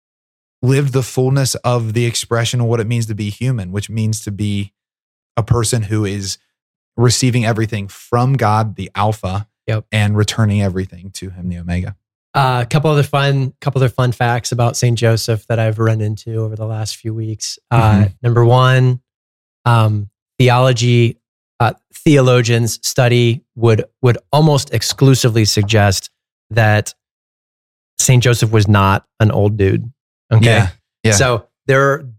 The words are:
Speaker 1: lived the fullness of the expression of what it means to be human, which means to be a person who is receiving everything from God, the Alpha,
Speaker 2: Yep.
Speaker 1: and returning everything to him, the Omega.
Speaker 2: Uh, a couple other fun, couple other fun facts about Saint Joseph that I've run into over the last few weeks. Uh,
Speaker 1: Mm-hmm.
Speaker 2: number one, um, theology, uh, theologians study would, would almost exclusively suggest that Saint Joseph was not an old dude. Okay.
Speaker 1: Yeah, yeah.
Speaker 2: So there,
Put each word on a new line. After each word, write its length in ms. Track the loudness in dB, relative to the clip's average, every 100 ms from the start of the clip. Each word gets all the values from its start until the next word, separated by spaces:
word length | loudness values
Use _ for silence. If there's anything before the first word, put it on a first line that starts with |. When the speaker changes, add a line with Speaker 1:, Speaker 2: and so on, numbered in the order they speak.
| _ _ _ _ _ _
Speaker 1:
lived 320 | 0 0 0
the 100 | -2
fullness 520 | -4 -2 0 0 -2 -2
of 380 | -2 -2 -2
the 120 | -2 -2
expression 560 | -4 -4 -4 -2 -2
of 60 | -2
what 120 | -2
it 80 | -2
means 200 | -4 -4
to 80 | -6
be 140 | -8
human, 400 | -6 -4 -4 -6
which 180 | -8 -6
means 320 | -4 -4 -4
to 100 | -8
be 400 | -6 -4 -4 -8 _ _ _ _ _ _ -4
a 80 |
person 380 | 0 0 0 -2
who 220 | -2 -2 -2
is 320 | -4 -8 -12 _ _ _ _ _ 0
receiving 480 | 0 2 0 0 0
everything 420 | -2 -4 -6 -10
from 460 | -16 -4 -2 0
God, 420 | 0 0 0 -2 -6
the 140 | -10 -4
Alpha, 520 | -2 -2 -6 -8 -10 _ -8
Speaker 2:
Yep. 180 | -8 -4
Speaker 1:
and 240 | -2 0 0
returning 460 | -2 0 0 0
everything 480 | -2 -4 -8 -12 -20 -16
to 160 | -16
him, 180 | -12 -10
the 80 | -10
Omega. 380 | -6 -6 -6 -12 _ _ _ -2
Speaker 2:
Uh, 260 | 0 -2
a 20 | -2
couple 240 | 0 2
other 140 | 0
fun, 500 | 0 0 0 -2 -4 -6
couple 180 | -6 -2
other 100 | -2
fun 180 | 0 -2
facts 400 | 0 -2 -2 -4
about 240 | -2 -2 0
Saint 220 | -2 0
Joseph 480 | 0 0 -2 -4 -4
that 120 | -2
I've 180 | -2 0
run 240 | 0 0
into 340 | -4 -6 -8 -8
over 180 | -6 -8
the 100 | -8
last 300 | -8 -8 -10
few 180 | -10
weeks. 460 | -8 -8 -8 -10 -12 -2
Uh, 220 | 2 4
Speaker 1:
Mm-hmm. 220 | 4 2 0
Speaker 2:
number 200 | 0 2 4
one, 560 | 4 4 4 2 -2 _ _ _ _ _ _ 0
um, 440 | 2 2 0 -6 _ _ 0
theology, 760 | 2 4 2 2 2 2 2 -2 _ _ _ -2
uh, 140 | -2 -2 _
theologians 840 | -4 2 4 6 4 2 0 0 -4
study 600 | -6 0 2 2 2 0 -8 -2
would, 280 | 2 2 -2 _
would 160 | 0 0 0
almost 420 | 2 4 2 0
exclusively 720 | -4 -4 2 2 4 2 2 0
suggest 640 | 0 2 2 2 0 -6 _ _ _ -6
that 460 | 0 2 2 -2 -10 _ _ _ _ _ _ _ _ _ -4
Saint 240 | 2 2
Joseph 280 | 2 0 0
was 160 | 2 2
not 380 | 4 2 0 -4 -2
an 120 | 0
old 260 | 2 0 0
dude. 340 | 0 0 -6 -16 _ _ 0
Okay. 140 | 2 4
Speaker 1:
Yeah, 240 | 2 0 -4 _ _
yeah. 80 | 0
Speaker 2:
So 360 | 2 2 -2 -6 _ 0
there, 380 | 2 2 0 -6